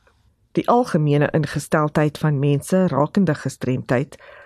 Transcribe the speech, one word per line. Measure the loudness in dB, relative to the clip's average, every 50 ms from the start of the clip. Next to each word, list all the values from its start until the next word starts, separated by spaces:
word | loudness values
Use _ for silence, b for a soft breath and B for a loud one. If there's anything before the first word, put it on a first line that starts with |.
| _ _ _ _ _ _ _ _ _ _
Die | -4 -4 0 2
algemene | 2 2 2 2 0 0 2 2 2 2 2 2
ingesteldheid | 0 -2 -2 -2 -4 -8 -4 -2 -2 0 0 0 0 0 0 0 -2 -2
van | -2 -2 0 0
mense | 0 0 0 0 0 0 0 2 2
rakende | 2 2 0 -2 0 0 0 0 0 0
gestremdheid | -2 -4 -8 -8 -6 -6 -4 -4 -4 -2 -2 -2 -2 -2 -4 -10 B B B B B B